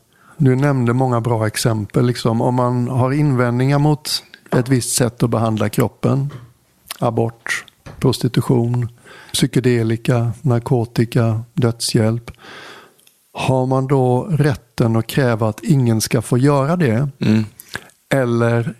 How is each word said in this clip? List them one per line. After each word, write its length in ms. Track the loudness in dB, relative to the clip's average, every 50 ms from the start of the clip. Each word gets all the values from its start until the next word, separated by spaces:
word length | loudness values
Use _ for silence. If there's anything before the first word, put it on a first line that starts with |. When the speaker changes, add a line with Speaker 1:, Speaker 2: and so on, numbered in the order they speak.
| -10 _ _ _ _ -20 -4
Speaker 1:
Du 200 | 0 2 2 4
nämnde 360 | 4 2 2 0 2 0 0 2
många 280 | 2 0 0 0 0
bra 260 | 0 0 0 0 0
exempel. 600 | -2 -2 -2 0 0 0 0 -4 -2 0 0 0
Liksom, 340 | 0 0 0 -2 -2 0 0
om 140 | 0 0 0
man 340 | 0 0 0 0 0 -2 -2
har 240 | 0 0 0 0 0
invändningar 680 | 0 0 2 2 2 0 0 0 0 0 2 2 2
mot 440 | 2 2 2 0 -2 -6 -8 -8 -10 -14 -20 -20 _ -2
ett 180 | -2 -2 0 2
visst 280 | 0 0 0 -2 -2
sätt 260 | -2 -2 -2 0 -2 -2
att 80 | 0
behandla 380 | 0 0 0 0 0 0 -2 -2
kroppen, 640 | -2 -2 -2 -2 -4 _ -2 -2 0 0 -2 -4 -8 -12 -18 -20 _ _ _ _ _ _ _ -20 -10 -6
abort, 680 | -4 -2 -2 -2 -2 -4 -6 -10 _ -8 -8 -8 -8 -12 _ _ _ -20 -8 -2
prostitution, 880 | 0 0 0 0 -2 -2 -2 -2 0 2 0 0 0 0 -2 -2 -4 -6 -8 -14 -20 -20 -20 -20 -16 -10 -4
psykedelika, 1000 | -2 -2 0 0 0 2 2 2 2 2 0 -2 -2 0 0 0 0 0 -2 -4 -4 -2
narkotika, 1000 | 0 0 0 0 0 0 0 -2 -2 -2 -2 -2 0 0 0 0 2 0 -2 -6 -6 _
dödshjälp. 760 | 0 0 0 0 -2 -4 -2 0 0 2 2 0 -2 -6 -10 -16 -18 -20 -20 -20 -20 -20 -20 -20 -20 -20 -20 _ _ _ _ _ _ _ _ -12
Har 340 | -6 -2 0 0 0 2
man 200 | 2 0 0 0
då 360 | 2 2 2 4 2 2 0 0 -2
rätten 680 | 0 0 2 0 0 -2 -6 _ _ 0 0 2 2
att 100 | 0 -2
kräva 420 | -2 -2 0 0 0 0 0 0 -2
att 120 | -2 -4 -2
ingen 360 | 0 2 2 2 2 2 0
ska 220 | 0 -2 -2 -2 0
få 160 | 0 0 2
göra 380 | 4 4 4 2 2 0 0
det? 320 | 0 0 2 2 0 0 -2 -4 -2
Speaker 2:
Mm. 260 | 0 2 2 2 0 -2 -8 -16 -20 -18 -16 -16 -16 -20 _ _ _ _ -2
Speaker 1:
Eller 600 | 0 0 0 0 0 2 2 0 0 -2 -4 -8 -12